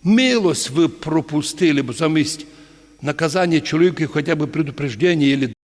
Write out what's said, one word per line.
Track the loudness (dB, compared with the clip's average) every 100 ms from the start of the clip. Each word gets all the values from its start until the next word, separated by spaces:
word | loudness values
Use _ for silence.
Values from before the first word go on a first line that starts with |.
Милость | 4 4 4 2 2 0 -4
ви | 0 0
пропустили, | 0 -2 -2 0 -4 -4 0 2 2
бо | -2
замість | -2 0 0 0 -4 -14 -20 -20 -20 _ _
наказання | -8 -4 -2 0 2 0
чоловіка | 0 2 2 2 -4
хоча | -2 -2
б | -2 -2
предупреждення | -2 -4 -4 -8 -2 0 2 2 2 -2 -6